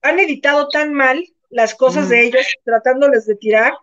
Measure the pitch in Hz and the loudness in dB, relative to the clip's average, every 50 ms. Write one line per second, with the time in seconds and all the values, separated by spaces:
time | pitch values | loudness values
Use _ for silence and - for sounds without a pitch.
0 | - 277 311 359 381 320 277 262 - 285 285 294 294 285 - 302 302 302 294 277 | 0 0 0 0 0 -2 -2 -2 0 0 0 0 -2 -2 -2 -4 -4 -2 -2 0
1 | 269 254 262 311 359 _ _ _ _ _ - 233 226 220 - - 254 262 175 202 | 0 0 0 -2 -6 _ _ _ _ _ -2 -2 -2 -2 0 0 0 0 0 0
2 | 190 185 240 233 240 240 240 262 262 - - _ _ 240 233 220 220 254 254 262 | -2 0 2 2 2 2 2 -2 -2 -2 -8 _ _ -2 -2 0 0 0 0 2
3 | 285 277 262 226 214 214 214 208 - 214 214 214 220 202 190 - | 2 2 2 0 0 -2 -6 -4 -2 0 0 2 2 0 -2 -6